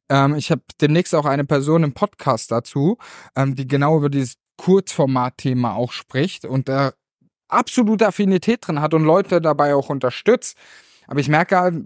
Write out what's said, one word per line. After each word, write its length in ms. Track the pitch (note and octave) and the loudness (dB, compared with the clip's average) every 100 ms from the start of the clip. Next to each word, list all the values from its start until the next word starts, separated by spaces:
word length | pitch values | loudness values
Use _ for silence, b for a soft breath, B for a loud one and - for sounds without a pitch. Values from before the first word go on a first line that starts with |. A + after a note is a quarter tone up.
| - | 0
Ähm, 260 | C#3 C#3 D3 | 2 2 0
ich 160 | - | -2
hab 100 | D#3 - - | -4 -6 -2
demnächst 360 | D3 E3 F3 D#3+ | 2 2 0 0
auch 100 | D3 | 0
eine 200 | C#3 C#3 | -2 0
Person 380 | C#3+ C#3+ E3 | 0 2 2
im 100 | D3+ | 0
Podcast 580 | - G#3 - C#3 A#2 - | -2 -6 -4 -2 -2 -2
dazu, 460 | A#2 - C#3 D#3 A#3+ B B B C3 | -4 -4 -2 -2 -2 B B B -4
ähm, 200 | C#3 C3 | -2 -2
die 120 | C3 | -2
genau 300 | C#3 C#3+ D#3+ | 0 2 2
über 120 | C#3+ | 2
dieses 260 | C#3 B2 - _ - | -2 -4 -8 _ -6
Kurzformat-Thema 1200 | - F#3+ F#3+ - C3+ B2+ B2+ - C3+ B2+ A#2+ G2+ | 2 2 2 -2 0 0 -2 -4 -4 -2 -2 -2
auch 160 | B2 | -6
spricht 540 | - - C3 F3+ - - | -8 -8 -4 -4 -6 -6
und 240 | C3 C3+ | -4 -2
da 240 | C3+ C3+ - _ _ _ _ - | -2 -2 -4 _ _ _ _ -4
absolute 600 | G#3+ B3 - A3 G#3+ G#3+ | -2 0 0 0 2 0
Affinität 600 | F#3+ G3 F#3 - A#3+ - | 0 0 0 0 -2 -2
drin 140 | D3 | -4
hat 120 | D3+ | 0
und 100 | D#3 | 2
Leute 380 | D#3 F3+ G3 F3 | 4 2 2 0
dabei 340 | D#3+ D3 C#3+ C#3+ | 0 0 2 0
auch 140 | C3+ | -2
unterstützt. 680 | C#3 B2 - - B3 - - B B B B B | -4 -4 -2 0 0 0 -12 B B B B B
Aber 120 | C#3+ | -4
ich 100 | C3+ | 2
merke 300 | D3+ F3 F#3 | 2 2 2
halt, 160 | F3+ E3 | 0 -2